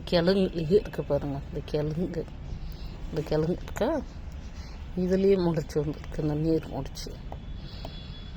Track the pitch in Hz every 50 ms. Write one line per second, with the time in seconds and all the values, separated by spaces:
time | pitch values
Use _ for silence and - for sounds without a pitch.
0 | 170 - 185 170 170 180 196 202 190 - 160 170 160 147 190 208 - - - -
1 | 147 - 143 143 147 143 139 139 - - - 151 143 - - 151 151 151 156 160
2 | 185 - 170 165 143 - - - - - - - - - - - - - - -
3 | - - - 151 143 - 156 156 156 160 180 - - - - - 202 269 330 277
4 | - - - - - - - - - - - - - - - - - - - 185
5 | 185 180 190 190 196 196 196 185 175 170 160 160 147 - - 156 143 156 143 -
6 | - - - - 156 151 147 151 156 160 160 156 - - 143 135 139 - - -
7 | - - - - - - - - - - - - - - - - - - - -
8 | - - - - - - -